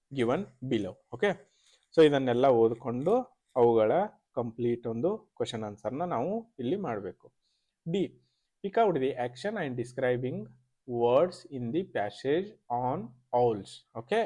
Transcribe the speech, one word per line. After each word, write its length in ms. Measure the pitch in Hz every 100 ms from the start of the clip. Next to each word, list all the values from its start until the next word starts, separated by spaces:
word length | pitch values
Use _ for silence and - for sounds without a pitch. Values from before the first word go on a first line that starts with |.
| _ 139
given 220 | 117 151 202 _ 131
below. 220 | 117 95 - _ 120
ಓಕೆ, 160 | 202 - - _ _ _ _ -
so 40 | 156
ಇದನ್ನೆಲ್ಲ 380 | 143 131 120 135 120
ಓದ್ಕೊಂಡು 520 | 113 120 127 123 151 240 247 _ _ 127
ಅವುಗಳ 300 | 120 113 107 160 208 - _ -
ಕಂಪ್ಲೀಟ್ 480 | 120 113 120 117 120
ಒಂದು 160 | 113 160 220 - -
ಕ್ವೆಶ್ಚನ್ 260 | 117 110 107
ಆನ್ಸರ್ 240 | 104 107 135
ನ 60 | 175 123
ನಾವು 180 | 156 220 226 -
ಇಲ್ಲಿ 160 | 120 196 170
ಮಾಡ್ಬೇಕು. 400 | 107 95 - - _ _ _ _ _ 165
ಡಿ, 100 | 190 165 - _ _ _ _
pick 140 | 202 226
out 140 | 220 160 131
the 60 | 127 123
action 260 | - 202 220
and 100 | 147 123
describing 580 | 117 - 127 123 127 180 220 - _ _ - 117
words 340 | 120 131 180 - - 135
in 80 | 120 151
the 80 | 190 113
passage 520 | 104 - 131 160 202 - - 120
on 140 | 127 156 233 - _ 123
owls. 300 | 120 107 95 - _ 117
ಓಕೆ, 180 | - 220